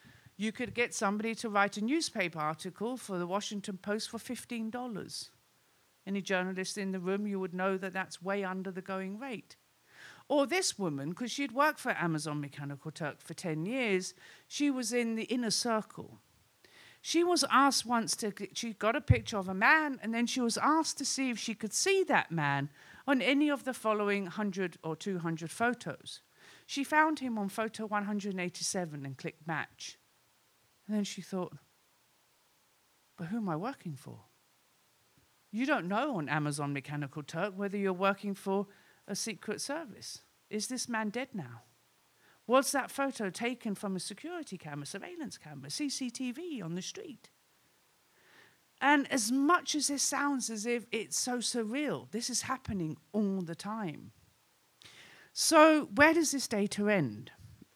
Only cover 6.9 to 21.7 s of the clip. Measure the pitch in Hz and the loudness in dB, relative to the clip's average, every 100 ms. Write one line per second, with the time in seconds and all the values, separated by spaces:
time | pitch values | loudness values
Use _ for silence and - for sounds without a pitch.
6.9 | 190 180 196 208 196 185 180 190 190 190 | -2 -2 -2 -2 -2 -4 -2 0 0 -4
7.9 | 190 180 - 180 202 190 185 190 185 185 | -6 -6 -6 -4 -2 -2 -4 -6 -8 -6
8.9 | 190 190 208 269 208 - - _ _ _ | -6 -6 -8 -8 -10 -12 -20 _ _ _
9.9 | - - - - 285 277 370 370 - 185 | -20 -20 -12 2 4 4 2 0 0 -2
10.9 | 139 143 175 240 - 277 226 302 294 254 | -2 -4 -4 -6 -4 -2 2 2 2 -2
11.9 | 170 170 156 151 147 139 139 143 143 156 | 2 2 2 -2 -4 -4 -8 -8 -8 -10
12.9 | - 151 - - 160 180 156 175 262 233 | -6 -6 -6 -12 -8 -4 -2 -2 0 2
13.9 | 185 185 - - - - - 285 254 226 | 2 0 -12 -20 -20 -10 0 2 2 0
14.9 | 240 233 226 - 247 226 175 240 220 - | 2 2 0 0 0 2 2 2 0 0
15.9 | - - - _ _ _ _ - - - | -10 -14 -16 _ _ _ _ -20 -20 -20
16.9 | - - 330 349 339 - 247 277 - 226 | -12 0 4 6 4 6 8 8 4 2
17.9 | 240 180 - 214 196 202 - 233 202 208 | 0 0 -2 -4 -4 -8 -6 -6 0 2
18.9 | 277 - 240 - 214 185 190 240 311 302 | 4 6 4 4 -4 -2 4 6 6 4
19.9 | 262 214 233 233 262 233 - 247 320 302 | -2 -2 0 0 2 2 4 4 4 2
20.9 | - 269 - 262 226 - 214 214 | -2 -2 0 0 -2 -4 -4 -4